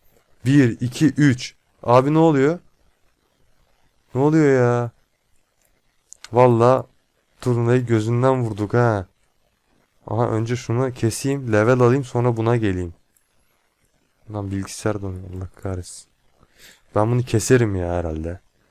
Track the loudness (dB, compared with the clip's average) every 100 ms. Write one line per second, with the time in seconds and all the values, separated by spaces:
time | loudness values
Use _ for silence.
0 | _ _ _ _ 2 4 4 0 -8 0
1 | 0 4 2 2 -6 _ _ _ 2 2
2 | 4 2 4 4 0 0 _ _ _ _
3 | _ _ _ _ _ _ _ _ _ _
4 | _ -2 2 4 4 4 2 0 -4 _
5 | _ _ _ _ _ _ _ _ _ _
6 | _ -20 -4 4 4 6 4 2 -2 _
7 | _ _ _ _ -4 -2 0 0 0 -2
8 | 0 0 0 0 -4 -6 -2 0 2 0
9 | -6 _ _ _ _ _ _ _ _ _
10 | -8 -4 -2 -2 -4 -6 -4 -4 -4 -4
11 | -4 -4 -6 -6 -2 0 2 4 4 2
12 | -2 -4 -2 -2 0 0 0 -4 -8 -12
13 | _ _ _ _ _ _ _ _ _ _
14 | _ _ -12 -10 -6 -6 -8 -6 -6 -4
15 | -8 -12 -14 -14 -14 -12 -10 -10 -10 -20
16 | -20 _ _ _ _ _ -20 _ _ -2
17 | 0 0 0 -2 2 2 2 -2 -4 -4
18 | -4 -6 -8 -12 _ _ _